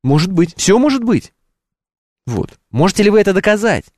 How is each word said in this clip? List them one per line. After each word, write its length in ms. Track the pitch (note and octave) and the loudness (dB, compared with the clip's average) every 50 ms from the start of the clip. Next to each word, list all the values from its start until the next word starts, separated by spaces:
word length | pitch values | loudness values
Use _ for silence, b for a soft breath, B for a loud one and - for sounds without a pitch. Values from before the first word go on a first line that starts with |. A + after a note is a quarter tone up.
Может 300 | - C3 C#3 D3+ E3 F#3 | 0 0 0 0 0 0
быть. 220 | F#3+ E3+ F3 E3+ - | 0 -2 -2 -2 -4
Все 220 | - - - G3 A3+ | -6 0 2 2 2
может 240 | C4+ D4+ C4+ C4+ | 2 0 0 -2
быть. 300 | A#3 A#3 G#3 B2+ - - _ _ _ _ _ _ _ _ _ _ _ _ _ _ _ _ _ _ _ | -2 -2 -2 -2 -4 -8 _ _ _ _ _ _ _ _ _ _ _ _ _ _ _ _ _ _ _
Вот. 240 | - A#2+ F#2+ - - - _ _ _ | -8 -8 -8 -8 -8 -14 _ _ _
Можете 340 | - A#2+ D#3+ G3 - - G#3 | -2 0 0 0 2 2 0
ли 60 | G#3 | 2
вы 100 | G#3 G#3+ | 2 2
это 120 | G3+ G3 | 2 2
доказать? 540 | F#3+ F#3+ - G#3 G#3 G#3 G#3 A#3 E3+ A2 - _ _ | 0 0 0 0 0 0 0 -2 -2 -4 -6 _ _